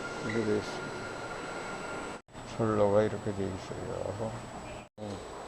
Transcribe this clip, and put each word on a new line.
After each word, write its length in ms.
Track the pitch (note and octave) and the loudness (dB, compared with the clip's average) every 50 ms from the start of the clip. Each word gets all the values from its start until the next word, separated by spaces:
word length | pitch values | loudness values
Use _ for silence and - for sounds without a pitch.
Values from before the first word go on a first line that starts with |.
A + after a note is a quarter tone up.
| - - - - - | -6 -6 -4 -4 -2
이렇게 200 | A2 A2 A#2 G#2+ | 0 2 2 4
되어 120 | G#2+ G#2 | 4 4
있습니다. 360 | G#2 G#2 - - - - - - - - - - - - - - - - - - - - - - - - - - - - - - - - - - - - - - | 4 2 0 -4 -4 -6 -6 -6 -6 -6 -6 -6 -6 -6 -6 -6 -6 -6 -6 -6 -6 -6 -6 -6 -6 -6 -6 -6 -6 -6 -6 -8 -10 -12 -14 -14 -12 -10 -8 0
선로가 460 | - A2+ A2 G#2+ G#2 G#2 G2+ G2+ G#2+ | 2 4 4 8 8 8 10 10 8
이렇게 300 | G#2+ G#2 G2+ G2 - A2 G2 | 8 6 2 0 -2 -2 0
되어 120 | G2 F#2+ | 0 0
있어요. 840 | F#2+ F#2+ F2+ - - - - - F2+ F#2 F2+ F#2 F#2+ G2+ G#2+ A2+ A2+ A#2 A#2+ - - - - - - - - - - _ - G#2+ G#2 G2 F#2 - - - - - | 0 -2 -4 -6 -6 -6 -6 -4 -4 -4 -2 -2 -2 -2 -2 -2 -2 -4 -6 -8 -8 -10 -10 -8 -8 -10 -10 -12 -14 _ -8 -8 -6 -6 -6 -8 -10 -10 -10 -8